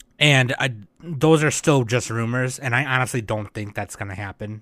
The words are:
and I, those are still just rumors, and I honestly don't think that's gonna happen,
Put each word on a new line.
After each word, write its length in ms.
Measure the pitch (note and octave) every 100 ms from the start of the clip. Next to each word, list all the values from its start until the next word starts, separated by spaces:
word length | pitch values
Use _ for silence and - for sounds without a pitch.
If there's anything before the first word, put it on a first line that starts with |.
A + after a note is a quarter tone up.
| - _
and 380 | D3 C3+ B2 -
I, 180 | C3 A2 G2+ _
those 400 | D#3+ D3 D#3 D#3+
are 80 | D3+
still 320 | - - C#3
just 260 | A#2 B2 -
rumors, 480 | A2+ A2+ B2+ B2+ B2
and 160 | C3
I 120 | A#2+ C#3+
honestly 360 | B2+ B2+ B2+
don't 320 | G#2 A2 G2+
think 220 | - G2+ -
that's 200 | G2+ -
gonna 200 | G2+ F#2+
happen, 460 | G2+ - G#2+ G#2+